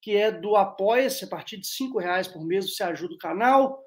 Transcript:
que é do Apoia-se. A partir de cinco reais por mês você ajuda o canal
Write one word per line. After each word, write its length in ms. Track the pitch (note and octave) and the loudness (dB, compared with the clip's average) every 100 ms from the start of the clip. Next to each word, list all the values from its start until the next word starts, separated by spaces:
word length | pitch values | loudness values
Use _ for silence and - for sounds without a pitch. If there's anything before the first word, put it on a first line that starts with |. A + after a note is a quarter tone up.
que 140 | - G#3 | 2 2
é 160 | G#3+ | 2
do 240 | F#3+ F#3+ G#3 | 0 2 4
Apoia-se. 680 | G3 - G3 A#3+ C4 - F#3+ | 4 2 2 4 2 -2 -8
A 20 | |
partir 300 | E3+ - G3+ | -10 -10 -12
de 100 | - | -10
cinco 320 | - C4 A#3+ | -8 -4 -4
reais 280 | F3 F3+ F#3 | -2 -2 -2
por 160 | D#3+ | -8
mês 300 | D#3+ F#3 F#3 | -4 -2 -2
você 80 | - | -4
ajuda 320 | F#3 D#3+ E3+ | -6 -6 -8
o 60 | E3 | -10
canal 600 | E3+ F3 A#3 C4+ C4+ - | -8 0 4 6 4 -2